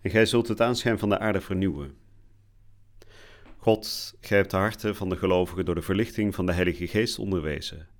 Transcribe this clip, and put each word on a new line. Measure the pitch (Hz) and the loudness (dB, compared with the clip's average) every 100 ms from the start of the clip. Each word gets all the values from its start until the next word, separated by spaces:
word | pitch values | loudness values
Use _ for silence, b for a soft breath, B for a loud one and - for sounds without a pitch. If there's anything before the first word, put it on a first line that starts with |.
En | - | 2
gij | 110 110 | 4 4
zult | 120 113 | 4 0
het | 107 | 2
aanschijn | 117 120 120 107 | 2 2 0 0
van | 104 | 2
de | 98 | 2
aarde | 110 98 | 2 -2
vernieuwen. | - 95 95 71 69 - - - - - _ _ - - - - B B B B B B | -2 -2 0 -2 -10 -14 -20 -20 -20 -20 _ _ -20 -20 -20 -20 B B B B B B
God, | - 110 - - - - | 2 2 0 -10 -10 -16
gij | - 101 | 0 2
hebt | 95 | 2
de | 95 | 0
harten | 104 104 107 98 | 0 -2 -4 -4
van | 92 | -4
de | 90 | -2
gelovigen | 95 90 90 85 85 | 2 2 2 -2 -2
door | 85 | -2
de | |
verlichting | 80 95 110 - 104 95 | 0 0 0 0 -2 0
van | 90 | 0
de | |
Heilige | 87 90 85 87 | 2 0 0 -2
Geest | 104 120 - | -2 -2 -4
onderwezen. | 101 92 76 71 - 76 - | -2 -2 -2 -6 -8 -12 -18